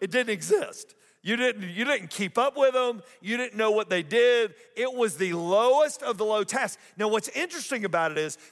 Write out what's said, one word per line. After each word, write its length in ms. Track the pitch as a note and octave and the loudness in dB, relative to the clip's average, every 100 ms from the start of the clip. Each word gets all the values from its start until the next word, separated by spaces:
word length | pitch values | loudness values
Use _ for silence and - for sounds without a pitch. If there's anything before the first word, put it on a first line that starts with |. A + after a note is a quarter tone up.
it 100 | F#3 | -2
didn't 200 | B3 A#3 | 0 0
exist. 600 | G3 D#3 G4+ - - - _ _ _ | -2 0 0 0 -10 -18 _ _ _
You 160 | F#3 A#3+ | -4 0
didn't, 320 | B3+ G#3 F#3 | 0 -2 -6
you 160 | F3 B3+ | -4 -2
didn't 240 | B3+ E3+ | -2 -4
keep 280 | - F#3+ - | -6 -2 0
up 200 | C4+ C#4 | 0 2
with 160 | C4+ | 2
them. 280 | B3+ B3 A3+ - - | 2 0 -4 -10 -12
You 160 | F#3 A#3+ | -6 -4
didn't 180 | B3 G#3 | -4 0
know 160 | A3 | 2
what 180 | G#3+ G3+ | 2 0
they 140 | F#3 | -2
did. 520 | D3 A#3 A#3+ A#3+ A3 - - - | 0 4 6 4 0 -6 -12 -4
It 160 | B3+ | -4
was 220 | B3+ A3+ D#3 | 0 0 0
the 160 | F#3 | -2
lowest 720 | E3+ E3+ G3+ A#3+ C#4 D4+ - | -2 2 4 6 6 4 0
of 140 | B3 G3+ | -4 -2
the 80 | G#3+ | 0
low 180 | G#3+ | 0
tasks. 380 | G3 B3+ A3+ - - - | 0 -2 -4 -6 -12 -4
Now, 100 | G#3 | 0
what's 220 | A3 B3 | 0 -2
interesting 560 | C4+ F4 E4+ - B3 G3 | -4 -6 -6 -6 -4 -2
about 260 | E3+ D#3+ | 0 0
it 60 | D#3 | 0
is 200 | D#3 - - | -4 -6 -18